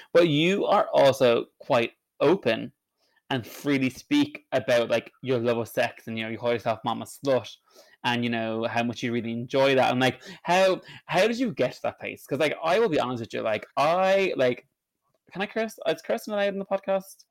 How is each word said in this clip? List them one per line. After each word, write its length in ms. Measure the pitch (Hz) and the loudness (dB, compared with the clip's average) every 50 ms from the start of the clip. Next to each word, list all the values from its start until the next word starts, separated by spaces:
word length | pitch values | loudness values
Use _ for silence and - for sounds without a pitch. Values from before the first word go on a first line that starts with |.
| - _ - | -8 _ 2
But 160 | 170 175 170 | 4 4 4
you 360 | 147 147 160 175 196 202 - | 4 2 2 2 2 0 0
are 240 | - 185 208 - - - | 2 2 2 2 2 2
also 540 | 143 139 135 127 - 135 120 117 120 120 - _ - | 4 4 4 4 4 4 4 4 4 0 -4 _ -14
quite 340 | - - 139 120 117 - _ _ _ _ _ - | -4 0 0 0 0 0 _ _ _ _ _ 0
open 520 | 143 143 180 196 - 123 110 113 117 127 - _ _ _ _ _ _ _ _ _ _ - | 2 2 2 2 2 -2 -2 -2 -4 -10 -14 _ _ _ _ _ _ _ _ _ _ -6
and 160 | 139 131 110 - | -6 -6 -6 -8
freely 420 | - - - 143 143 131 135 127 | -14 -6 -2 0 0 2 2 0
speak 560 | - - - - 147 147 143 143 - - _ - - | -4 -6 -6 0 2 2 2 0 -2 -14 _ -4 -4
about, 360 | 131 - - 123 120 117 110 | -2 0 2 2 2 2 2
like, 200 | 120 113 - - _ _ - | 0 -2 -2 -4 _ _ -4
your 160 | 123 131 120 | -2 -2 0
love 180 | 117 120 117 117 | 2 0 0 0
of 80 | 117 - | -2 -4
sex 380 | - 139 120 117 - - - - | -4 -4 -4 -4 -4 -10 -12 -10
and, 100 | 113 113 | -8 -8
you 60 | 110 | -6
know, 60 | 110 | -6
you 60 | 113 104 | -8 -6
call 140 | 120 120 120 | -2 -2 -2
yourself 260 | 113 - 120 110 107 - | -2 -2 -4 -4 -4 -2
Mama 200 | 120 113 113 113 | -4 -4 -4 -8
Slut 440 | - - - - 139 131 123 117 - - _ _ _ _ - - _ _ _ - | -12 -14 -6 -2 0 0 0 0 -4 -18 _ _ _ _ -20 -20 _ _ _ -4
and, 180 | 123 120 120 120 | -2 -2 0 0
you 60 | 120 | -2
know, 340 | 117 117 113 113 110 113 113 | -2 -2 -2 -2 -4 -2 -4
how 180 | 117 110 117 117 | -2 -2 -2 -2
much 200 | 120 113 - - | -2 -4 -4 -6
you 80 | 123 117 | -4 -4
really 180 | 120 107 117 117 | -4 -4 -4 -6
enjoy 420 | 117 117 - - 135 135 139 135 | -8 -8 -2 0 2 2 4 4
that. 160 | 131 123 117 | 4 2 2
And, 80 | 127 123 | 2 2
like, 200 | 131 127 120 - - - 180 - - | 0 0 0 -4 -12 -18 -18 -12 -4
how, 380 | - 170 185 190 190 185 160 - - 143 - _ - | 0 2 4 4 2 2 0 -6 -16 -20 -20 _ -4
how 200 | 151 175 196 226 | 0 2 2 2
did 120 | 240 226 | 0 -2
you 140 | 269 226 139 | -4 -4 -2
get 200 | - 127 127 - | -2 -2 -4 -4
to 80 | - - | -6 -8
that 160 | 117 - - | -8 -8 -8
place? 260 | - 104 104 - - - | -12 -12 -12 -12 -8 -6
'Cause, 120 | 147 131 | -2 -2
like, 160 | 156 147 143 - - | 0 -2 -2 -2 -2
I 160 | 160 180 220 | 0 2 2
will 100 | 233 214 | 2 2
be 100 | 151 131 | 2 0
honest 220 | 117 123 127 113 | 0 -2 -4 -6
with 120 | 117 - - | -6 -6 -6
you, 80 | 120 | -4
like, 260 | 110 110 107 107 - - - 131 | -2 -2 -2 -4 -6 -6 -2 0
I, 560 | 139 156 170 185 190 190 196 196 196 185 - 139 | 2 2 2 2 2 4 4 4 2 0 0 2
like, 300 | 131 123 123 - - _ _ _ _ _ _ _ _ _ _ _ _ _ - | 2 2 0 -2 -8 _ _ _ _ _ _ _ _ _ _ _ _ _ -8
can 80 | 175 202 | -8 -8
I 40 | 208 | -6
curse? 320 | - 226 226 214 - - - - | -4 -4 -6 -6 -6 -6 -4 -4
Is 140 | 160 160 - | -4 -2 -2
cursing 300 | - 220 233 - - 214 | -4 -4 -4 -4 -4 -4
allowed 180 | 202 202 202 190 | -2 -2 -2 -2
in 60 | 196 | -4
the 60 | 196 | -4
podcast? 600 | - 196 196 - - 190 190 185 - - _ _ _ | -4 -4 -4 -2 -2 -2 -2 -2 -6 -20 _ _ _